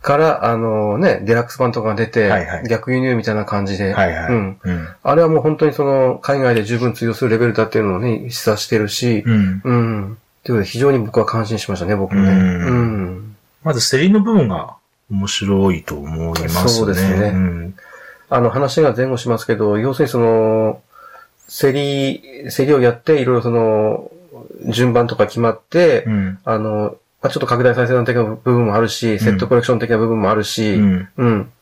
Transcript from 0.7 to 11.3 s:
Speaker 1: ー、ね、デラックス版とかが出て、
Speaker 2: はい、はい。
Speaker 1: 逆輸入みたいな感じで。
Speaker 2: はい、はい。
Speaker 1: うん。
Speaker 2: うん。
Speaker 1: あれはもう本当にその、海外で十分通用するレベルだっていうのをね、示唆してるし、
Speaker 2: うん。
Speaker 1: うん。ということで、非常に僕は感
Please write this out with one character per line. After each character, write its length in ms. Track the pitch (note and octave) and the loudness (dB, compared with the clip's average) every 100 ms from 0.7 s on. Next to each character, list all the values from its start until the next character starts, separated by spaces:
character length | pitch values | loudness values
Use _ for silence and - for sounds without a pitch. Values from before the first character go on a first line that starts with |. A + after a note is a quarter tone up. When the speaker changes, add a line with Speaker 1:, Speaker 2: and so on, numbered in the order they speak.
| G#2+ G#2 | 0 0
Speaker 1:
ー、 40 | G#2 | 2
ね、 220 | G3 - | 2 0
デ 100 | G2 | 0
ラ 60 | A#2 | 0
ッ 40 | |
ク 80 | A#2+ | 0
ス 60 | - | -2
版 140 | B2+ | -2
と 100 | A#2+ | 0
か 60 | A2 | -4
が 60 | |
出 120 | G#2+ A2+ | -2 -2
て、 220 | B2 G#2 | 2 2
Speaker 2:
は 100 | G2 | 2
い、 80 | E2 | -2
は 140 | E2+ | -8
い。 80 | A2+ | -4
Speaker 1:
逆 240 | A2+ - | -4 -2
輸 80 | B2+ | -2
入 160 | C3 A#2+ | 0 -2
み 80 | |
た 80 | G#2+ | -2
い 20 | |
な 100 | G#2+ | -4
感 220 | G2+ G2+ G2 | -2 -4 -4
じ 120 | G2 | -2
で。 160 | G2 | -2
Speaker 2:
は 120 | G2 F#2+ | 0 0
い、 80 | |
は 160 | E2+ E2 | -2 -2
い。 20 | |
Speaker 1:
う 40 | A#2 | -2
ん。 240 | F#2+ F#2+ | -2 -8
Speaker 2:
う 80 | F#2 | -6
ん。 180 | F2 E2 - | -6 -6 -8
Speaker 1:
あ 120 | C3 | 0
れ 80 | D3 | 2
は 60 | E3 | 4
も 100 | D#3 | 2
う 40 | |
本 140 | D3+ D3+ | 0 0
当 100 | D#3 | 0
に 60 | |
そ 120 | D3 | 0
の、 360 | C#3 C3+ C3 B2 | 0 2 2 0
海 180 | - C3+ | -4 0
外 140 | B2+ | 2
で 80 | A#2 | 0
十 140 | G#2 A#2 | 0 -2
分 140 | B2 | -2
通 140 | A2+ A#2 | -2 -4
用 80 | |
す 100 | A2 | -2
る 60 | B2+ | 0
レ 80 | A2+ | 2
ベ 80 | A#2+ | 2
ル 60 | |
だ 120 | G#2+ | 0
っ 40 | A2 | 0
て 100 | A#2+ | 0
い 20 | |
う 40 | |
の 120 | G#2 F#2 | 0 -2
を 20 | |
ね、 320 | A#2+ A2 A#2+ | -2 -4 -6
示 200 | - - | -6 -2
唆 60 | G#2 | -2
し 120 | - | 0
て 100 | A2+ | -2
る 100 | G#2 | -2
し、 360 | - B2 A2 A#2 | -2 0 0 2
Speaker 2:
う 60 | |
ん。 280 | A2 G2 F#2+ | 2 2 -2
Speaker 1:
う 80 | C3 | 0
ん。 460 | B2 A2+ A2 G2 A2 _ _ | 0 0 -2 -8 -12 _ _
と 80 | - | -4
い 20 | |
う 20 | A#2 | -2
こ 0 | |
と 0 | |
で、 60 | F#2+ | -2
非 120 | A#2+ | 0
常 140 | C#3 | 0
に 60 | C3+ | 2
僕 200 | A2 A#2 | 0 -2
は 80 | |
感 200 | G#2+ | 0